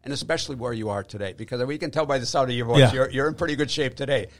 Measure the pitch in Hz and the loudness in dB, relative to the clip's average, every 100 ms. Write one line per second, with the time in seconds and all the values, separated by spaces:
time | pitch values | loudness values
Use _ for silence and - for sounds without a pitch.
0 | - 139 - 160 - 131 120 117 107 101 | -10 -8 -2 -2 -4 -6 -6 -4 -4 -4
1 | 95 104 98 90 110 123 131 151 156 160 | -6 -8 -8 -10 -8 -4 -4 -4 -4 -2
2 | 151 135 120 151 127 123 117 120 127 131 | 0 0 0 0 2 0 4 8 8 6
3 | 131 127 147 151 170 147 139 - 135 127 | 0 2 -2 0 -2 0 -2 -2 -4 -4
4 | 139 135 95 | -2 -2 -2